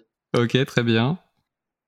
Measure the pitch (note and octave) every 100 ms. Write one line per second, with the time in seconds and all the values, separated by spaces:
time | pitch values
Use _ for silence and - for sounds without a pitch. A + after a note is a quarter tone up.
0 | _ _ _ B2 A#2 B2+ C#3 - A#2 A2+
1 | B2 F#3 _ _ _ _ _ _